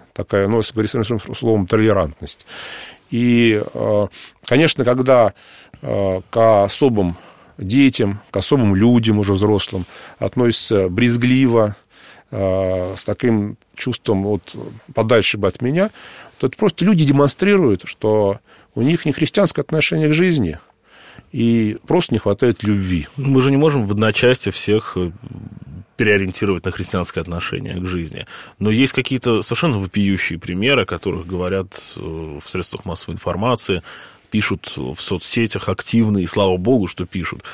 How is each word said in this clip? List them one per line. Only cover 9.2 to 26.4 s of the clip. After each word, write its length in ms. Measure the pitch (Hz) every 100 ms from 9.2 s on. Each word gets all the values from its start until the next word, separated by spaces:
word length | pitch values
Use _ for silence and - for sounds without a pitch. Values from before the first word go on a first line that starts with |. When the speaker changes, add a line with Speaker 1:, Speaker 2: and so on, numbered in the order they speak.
| 101
Speaker 1:
взрослым 540 | 98 107 101 - 95 90 - - -
относятся 680 | 104 127 120 113 - 104 92
брезгливо, 840 | 90 120 120 123 131 131 117 107 104 _ _ - - _
э, 640 | 107 95 95 92 92 90 95
с 80 |
таким 520 | - 104 123 110 104 104 _ -
чувством 480 | - 117 - 98
вот 320 | 101 101 - - - 110 -
«подальше 440 | - 110 117 - 107
бы 100 | 98
от 120 | -
меня», 280 | 123 160 208 - - - - _
то 80 | 135
это 100 | -
просто 280 | 208 -
люди 200 | 175 185
демонстрируют, 800 | 143 139 143 - 196 202 143 95
что 540 | - - 110 107 101 101 _ - _
у 80 | -
них 220 | 123 170
не 80 | 156
христианское 500 | 131 151 - 185 -
отношение 460 | - 156 - 165 151
к 60 |
жизни 440 | 151 185 160 90 76 - _ _ - - - -
и 460 | 123 117 117 107 - -
просто 280 | 175 -
не 40 | 110
хватает 440 | - 101 123 107
любви. 460 | 104 101 95 87 73 -
Speaker 2:
Мы 240 | 135 131
же 80 | 131
не 60 | 139
можем 300 | 156 143 101
в 40 |
одночасье 600 | 104 110 104 123 127 101
всех, 440 | - - 107 - 92
э, 140 | 90 87 - - - - - 80 - -
переориентировать 680 | 107 101 95 -